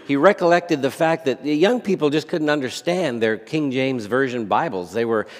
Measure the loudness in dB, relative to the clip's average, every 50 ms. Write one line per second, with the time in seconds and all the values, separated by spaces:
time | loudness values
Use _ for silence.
0 | -4 -2 0 4 6 6 4 6 4 4 4 4 2 0 -2 0 0 -2 0 0
1 | 0 2 2 0 0 -2 -2 -2 -2 -2 2 4 4 4 2 0 0 -2 -2 0
2 | 2 0 0 0 -2 -2 -4 -2 0 0 0 0 -2 -4 -8 -6 -4 -4 -2 -2
3 | -2 -2 -2 0 0 0 0 -2 -6 -6 -4 -2 -2 -2 -2 -2 -2 -2 -2 -4
4 | -4 -2 0 0 0 0 -2 -6 -2 0 0 0 0 -2 -4 -6 -8 -6 -4 -4
5 | -2 0 0 -2 -2 -4 -10 -18